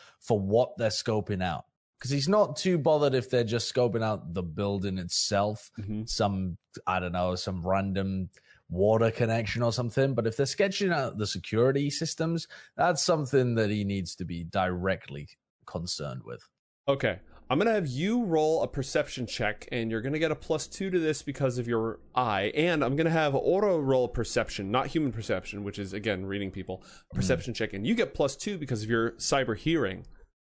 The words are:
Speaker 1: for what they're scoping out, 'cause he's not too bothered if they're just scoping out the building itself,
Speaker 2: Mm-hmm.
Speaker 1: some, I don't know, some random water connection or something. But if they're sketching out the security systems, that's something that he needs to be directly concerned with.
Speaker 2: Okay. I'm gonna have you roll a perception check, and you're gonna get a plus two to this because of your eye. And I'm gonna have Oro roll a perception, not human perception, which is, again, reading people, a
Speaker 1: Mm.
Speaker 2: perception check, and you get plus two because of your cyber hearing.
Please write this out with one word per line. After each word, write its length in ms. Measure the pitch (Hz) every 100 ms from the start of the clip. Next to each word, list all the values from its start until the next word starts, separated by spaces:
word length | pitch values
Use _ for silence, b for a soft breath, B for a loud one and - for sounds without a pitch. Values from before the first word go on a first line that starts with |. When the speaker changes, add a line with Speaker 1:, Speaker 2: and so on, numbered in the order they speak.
| B B
Speaker 1:
for 180 | - 107
what 380 | 98 113 - -
they're 140 | 110
scoping 520 | - - 110 98 92
out, 220 | 90 73 - _ _ -
'cause 120 | 123
he's 180 | 143 147
not 260 | 214 180 147
too 200 | 185 170
bothered 360 | 156 151 143
if 160 | 127 123
they're 120 | 123
just 320 | 110 113 -
scoping 280 | 127 120 113
out 280 | 110 98 71
the 80 | 90
building 540 | 87 78 101 101 98 92
itself, 720 | 87 - - 101 104 110 - -
Speaker 2:
Mm-hmm. 260 | 104 107
Speaker 1:
some, 520 | 110 - 101 98 92 - _ - -
I 140 | 92
don't 120 | 90
know, 220 | 90 90
some 320 | 90 - 92 90
random 640 | 95 98 98 95 95 90 b b b -
water 420 | 85 104 110 113
connection 520 | - 113 117 107 113
or 100 | 117
something. 420 | 123 120 139 135
But 120 | 117 110
if 100 | 123
they're 80 | 139
sketching 460 | - 196 190 190
out 240 | 156 123 104
the 80 | 104
security 640 | 98 - 110 127 143 143
systems, 560 | - 160 - 165 165 - B B -
that's 260 | 175 165
something 520 | - 160 135 135 123 113
that 140 | 104
he 120 | 107
needs 320 | 101 98 85 -
to 80 | 87
be 180 | 85
directly 840 | 82 98 92 90 95 92 - 71 73 _ _ _ -
concerned 560 | - 87 - 71 64
with. 220 | 55 58 - _ _ _ -
Speaker 2:
Okay. 320 | 135 117 87 b b -
I'm 100 | 139
gonna 140 | 226
have 160 | 214 151
you 340 | 127 190 240 208
roll 360 | 160 156 160
a 60 | 127
perception 580 | 139 135 151 143 135 117
check, 400 | - 107 104 -
and 180 | 123 113
you're 120 | 113
gonna 180 | 127 151
get 100 | 160
a 60 | 151
plus 320 | - 151 -
two 200 | - 196
to 120 | 180
this 200 | 156 143
because 380 | 143 139 135 123
of 80 | 117
your 320 | 113 113 - -
eye. 380 | - 120 98 101
And 300 | - 170 156
I'm 100 | 127
gonna 160 | 143 160
have 240 | 160 151
Oro 460 | 135 139 185 208 170
roll 240 | 135 131
a 40 | 120
perception, 640 | 123 110 120 110 - 98
not 160 | 123 147
human 240 | 165 143
perception, 540 | 110 107 95 - 101
which 120 | 101 104
is, 120 | 95
again, 320 | 98 107 92
reading 280 | 98 98 95
people, 320 | 95 90 92 B B -
a 40 |
Speaker 1:
Mm. 20 | -
Speaker 2:
perception 360 | 95 123 123
check, 200 | - 110
and 120 | 98
you 120 | 113 233
get 180 | 202
plus 220 | - 139 -
two 200 | 214 190
because 280 | 139 110
of 40 | 110
your 240 | 117 117
cyber 420 | - - 139 120 104
hearing. 500 | 160 165 98 92 - b b _ _